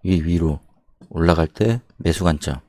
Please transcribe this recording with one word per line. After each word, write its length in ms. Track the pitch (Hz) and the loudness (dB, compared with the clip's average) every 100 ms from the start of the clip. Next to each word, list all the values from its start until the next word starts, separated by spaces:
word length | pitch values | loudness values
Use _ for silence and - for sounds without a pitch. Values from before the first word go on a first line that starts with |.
위 200 | - 90 | 0 0
위로 380 | 80 87 82 71 _ _ _ _ - | 0 0 0 -4 _ _ _ _ -12
올라갈 360 | 80 82 82 78 | 0 2 2 0
때 340 | - 110 117 _ - | 0 -2 -2 _ -6
매수 260 | - 80 | -2 0
관점. 340 | 87 76 - 71 | 0 0 -4 -8